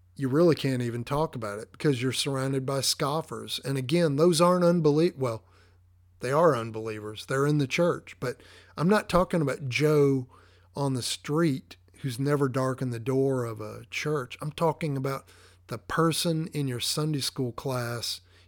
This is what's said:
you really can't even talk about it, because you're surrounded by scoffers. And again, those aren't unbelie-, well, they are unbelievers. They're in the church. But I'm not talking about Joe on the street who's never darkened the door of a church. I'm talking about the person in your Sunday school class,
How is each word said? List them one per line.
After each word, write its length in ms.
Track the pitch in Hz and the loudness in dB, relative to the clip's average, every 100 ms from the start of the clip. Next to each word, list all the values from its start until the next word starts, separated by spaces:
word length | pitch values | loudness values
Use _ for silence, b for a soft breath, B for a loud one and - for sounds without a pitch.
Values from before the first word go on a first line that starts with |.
| _ - | _ -6
you 120 | 131 | 0
really 280 | 143 175 143 | 4 4 4
can't 260 | 139 127 | 2 0
even 220 | 120 117 | -2 -4
talk 320 | 117 147 156 131 | -2 -2 -2 -4
about 240 | 110 104 | -8 -8
it, 120 | 117 | -12
because 300 | - 160 123 | -2 0 2
you're 100 | 127 | 0
surrounded 540 | 117 143 135 135 135 131 | -2 -2 -2 0 -2 -2
by 160 | 135 | -2
scoffers. 800 | 123 - 143 156 156 110 110 - | 0 0 -2 -2 -4 -10 -8 -8
And 140 | - 139 | -4 -4
again, 380 | 127 170 165 139 | 0 2 4 4
those 260 | 175 160 | 4 6
aren't 240 | 175 180 170 | 4 6 4
unbelie-, 500 | 175 151 147 170 135 | 4 4 4 2 0
well, 280 | 131 113 b b b b _ _ _ _ | -4 -4 b b b b _ _ _ _
they 120 | 123 | -2
are 240 | 143 170 123 | 4 4 2
unbelievers. 720 | 113 110 110 107 107 110 - | -2 -6 -8 -8 -10 -12 -4
They're 180 | 135 143 | 0 2
in 140 | 151 | 2
the 80 | 131 | 0
church. 480 | - 170 127 - - | 0 0 0 -8 -8
But 220 | 127 - B B B - | -8 -8 B B B -2
I'm 140 | 160 | 2
not 180 | 208 - | 2 4
talking 320 | 175 185 175 | 2 2 2
about 300 | 139 127 135 | 0 -2 -4
Joe 560 | 120 151 151 143 135 127 b b b b - | 0 4 6 4 2 -2 b b b b -4
on 200 | 139 127 | -2 -2
the 80 | |
street 720 | - - - 151 170 131 - - _ - | -4 -6 -2 0 2 0 -6 -20 _ -10
who's 180 | 135 117 | -8 -2
never 300 | 139 147 139 | 0 2 2
darkened 420 | 131 131 131 127 | 0 -2 -2 -4
the 80 | 117 | -4
door 460 | 113 131 135 131 117 | -2 2 2 0 -4
of 160 | 107 | -6
a 220 | 107 110 117 | -10 -12 -12
church. 440 | - 151 151 123 - | -8 -4 -4 -6 -10
I'm 100 | 156 | -10
talking 460 | - 165 143 160 139 | -2 0 0 -2 -2
about 280 | 135 139 b b b b - | -4 -6 b b b b -14
the 100 | - | -12
person 680 | - - 165 151 175 160 160 | -4 0 2 2 0 -2 -4
in 140 | 151 135 | -4 -4
your 120 | 123 | -4
Sunday 400 | - - 156 147 | -4 -2 -2 -2
school 320 | 123 - 127 | -4 -4 -6
class, 680 | - 139 127 117 117 - - b b | -6 -6 -4 -4 -6 -8 -10 b b